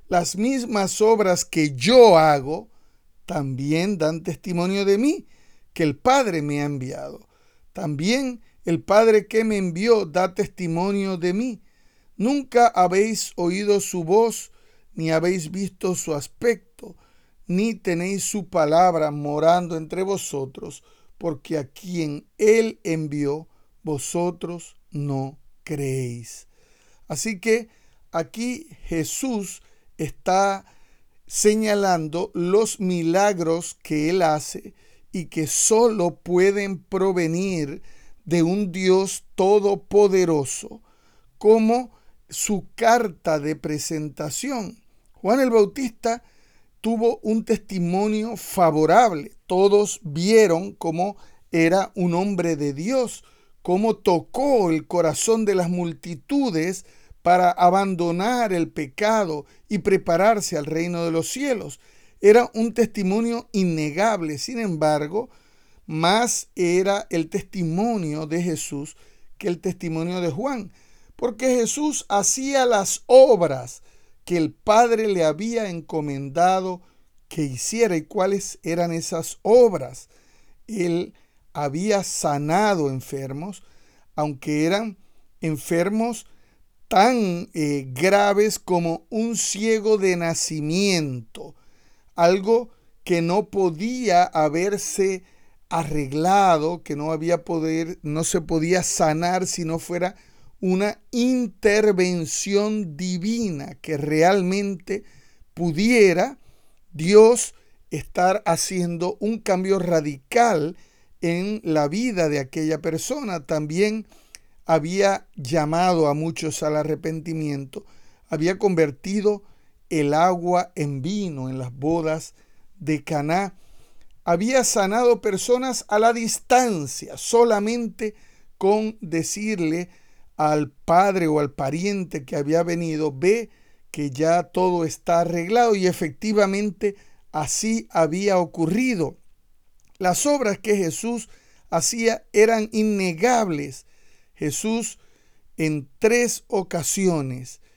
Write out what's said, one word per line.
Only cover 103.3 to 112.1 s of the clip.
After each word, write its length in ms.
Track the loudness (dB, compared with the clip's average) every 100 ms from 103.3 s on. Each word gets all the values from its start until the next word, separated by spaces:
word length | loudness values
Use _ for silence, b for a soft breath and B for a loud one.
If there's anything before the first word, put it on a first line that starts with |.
| -4 -4 -6 -10 -14
que 160 | -6 -4
realmente 1080 | 0 4 4 4 0 -2 -4 -8 -8 -10 b b b b -20
pudiera 840 | -6 -4 0 4 6 6 4 -2 -6 -20 _ _ _ _
Dios 600 | -6 6 8 8 6 -2 -10 _ _ _
estar 520 | -12 -6 0 2 2 -2
haciendo 720 | -2 -2 -4 -4 -4 -6 -4
un 200 | -4 -4
cambio 380 | -2 -2 0 0
radical 1000 | 2 0 -2 -8 _ 0 2 2 -2 -8 b b b -6
en 400 | -4 -2 -4 -6 -2
la 240 | 0 0
vida 400 | -2 -2